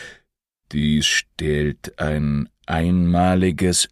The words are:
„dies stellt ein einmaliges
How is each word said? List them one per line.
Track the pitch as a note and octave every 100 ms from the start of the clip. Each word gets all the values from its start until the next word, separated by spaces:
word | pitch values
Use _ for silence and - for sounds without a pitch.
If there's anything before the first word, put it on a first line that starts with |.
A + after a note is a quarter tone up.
| - - _ _ _ _ -
„dies | D2 D2+ D2+ -
stellt | - - - D#2 D2 D2 - - -
ein | D#2 D2+ D2 C#2+ - _ -
einmaliges | E2 E2+ F2+ F2 F2 F2+ F#2 F#2 D2+ F#2 F2 -